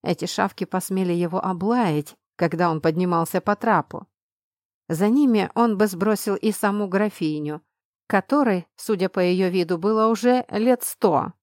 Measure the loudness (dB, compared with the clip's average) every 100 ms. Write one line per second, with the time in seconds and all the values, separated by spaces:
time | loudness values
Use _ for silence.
0 | -4 -4 -4 -2 -2 -2 -6 -6 -4 -4
1 | -2 -2 -2 -4 -4 -4 -2 0 2 0
2 | -4 -12 _ -4 -2 0 0 2 0 0
3 | 0 0 0 -2 -2 -2 2 0 0 -10
4 | -16 _ _ _ _ _ _ _ -8 0
5 | 2 4 4 4 0 2 2 2 0 0
6 | 0 0 -2 -2 -2 0 -2 -2 -2 0
7 | -2 -2 -4 -4 -6 -8 -12 _ _ _
8 | _ -2 2 2 2 0 -4 _ -6 -2
9 | -2 0 0 2 0 0 0 -2 0 2
10 | 2 2 2 2 0 -2 2 2 -2 0
11 | 2 2 -2 -8